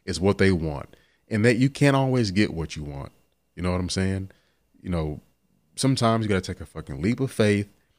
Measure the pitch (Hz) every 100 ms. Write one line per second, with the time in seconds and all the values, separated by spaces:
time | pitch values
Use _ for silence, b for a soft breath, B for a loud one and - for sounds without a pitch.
0 | - 82 95 98 98 90 80 71 - _
1 | b b - 110 113 117 135 - 143 135
2 | 135 127 110 92 104 82 78 - 73 69
3 | - _ _ _ _ - 90 90 92 -
4 | 95 95 95 b b b _ _ - 87
5 | 78 73 - _ _ _ _ - 135 131
6 | 117 113 107 98 92 90 - 82 - 69
7 | 87 120 131 - 104 101 104 _ _